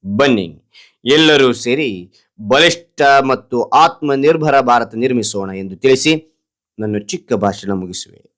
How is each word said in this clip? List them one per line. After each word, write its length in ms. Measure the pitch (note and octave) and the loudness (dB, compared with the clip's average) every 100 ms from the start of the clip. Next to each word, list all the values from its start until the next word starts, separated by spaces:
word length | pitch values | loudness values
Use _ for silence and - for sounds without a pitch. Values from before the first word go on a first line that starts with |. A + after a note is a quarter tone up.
| F#2+ | -6
ಬನ್ನಿ, 560 | G#2 C#3+ A2+ F2 D#2 _ _ _ _ | 0 0 0 -4 -14 _ _ _ _
ಎಲ್ಲರೂ 480 | - D3+ D#3 D3 C3 | 0 2 4 4 2
ಸೇರಿ 600 | A2+ A#2+ C3+ C#3 F#2 F2+ _ _ _ | 0 -4 -2 -4 -8 -16 _ _ _
ಬಲಿಷ್ಠ 600 | G#2 C3 E3 E3 _ - | 0 2 2 0 _ 0
ಮತ್ತು 600 | C#3+ C#3 C3+ C3 _ A#2+ | 4 4 2 -4 _ -4
ಆತ್ಮನಿರ್ಭರ 1000 | - C#3 E3 - D3 C3+ C#3+ E3 D3+ C#3 | 0 2 2 0 -4 0 2 2 2 2
ಭಾರತ 340 | B2 A#2+ A2+ | 2 0 0
ನಿರ್ಮಿಸೋಣ 560 | A2+ A#2+ B2 G#2 G2+ G2 | -4 -2 -2 -4 -6 -8
ಎಂದು 260 | F#2+ F#2+ F#2 | -10 -12 -2
ತಿಳಿಸಿ 360 | C3 C3 D3+ D#3 _ _ _ _ _ - | 0 2 0 -2 _ _ _ _ _ -10
ನನ್ನ 200 | G#2+ G#2 | -6 -6
ಚಿಕ್ಕ 340 | G#2 F3+ _ | -6 -12 _
ಭಾಷಣ 400 | G#2+ G2+ G2 G2 | -2 -2 -4 -6
ಮುಗಿಸುವೆ. 500 | F#2+ F#2 F2+ - _ _ | -6 -8 -12 -16 _ _